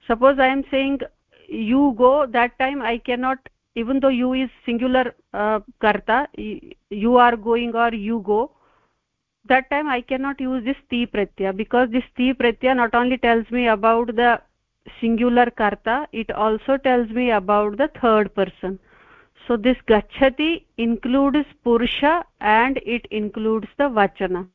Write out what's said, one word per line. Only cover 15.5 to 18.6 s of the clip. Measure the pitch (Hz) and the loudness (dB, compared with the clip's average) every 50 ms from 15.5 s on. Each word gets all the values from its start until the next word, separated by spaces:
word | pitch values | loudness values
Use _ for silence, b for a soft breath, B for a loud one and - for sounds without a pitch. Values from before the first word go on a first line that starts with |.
karta, | - - 220 202 202 - _ 220 233 269 302 - | 2 -2 -2 -2 -2 -2 _ -4 -2 -2 -4 -6
it | - - - - | -8 -10 -8 -8
also | - - 214 220 214 214 - - 262 | -4 -2 0 0 0 -2 -2 -2 -2
tells | 269 269 254 254 247 240 214 | 0 2 2 2 2 0 -2
me | 220 240 247 247 | -2 -2 0 0
about | 226 208 190 185 208 208 208 208 208 208 | 0 0 0 2 2 2 2 0 0 -2
the | 277 311 _ - | -4 -4 _ -2
third | - 233 220 214 208 196 _ | 2 2 4 4 2 0 _
person. | 208 190 185 - _ | -2 -2 -2 -4 _